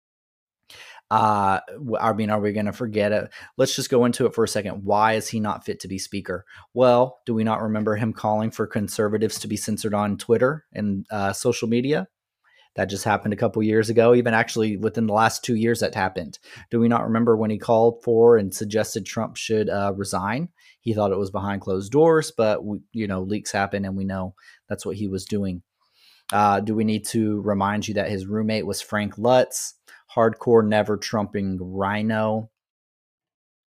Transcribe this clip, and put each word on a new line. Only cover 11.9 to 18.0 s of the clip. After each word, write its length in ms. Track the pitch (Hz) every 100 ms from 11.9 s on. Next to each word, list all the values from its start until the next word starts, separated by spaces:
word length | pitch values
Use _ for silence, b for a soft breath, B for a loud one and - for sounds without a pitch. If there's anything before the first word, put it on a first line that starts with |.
| 156 190 _ _ _ _ b b -
That 140 | 95
just 140 | 98
happened 320 | 113 101 - 101
a 20 |
couple 240 | 113 110
years 300 | 107 110 110
ago. 240 | 113 117 123
Even 180 | 117
actually 440 | 113 117 117 110 98
within 280 | 107 117 110
the 80 |
last 300 | 104 110 -
two 120 | - 113
years 240 | 113 117
that 120 | 101
happened. 460 | 110 92 - 78 - B B B
Do 80 | 117
we 80 | 117
not 160 | 120
remember 340 | 110 113 117 110
when 140 | 110
he 80 | 107
called 440 | - 113 117 117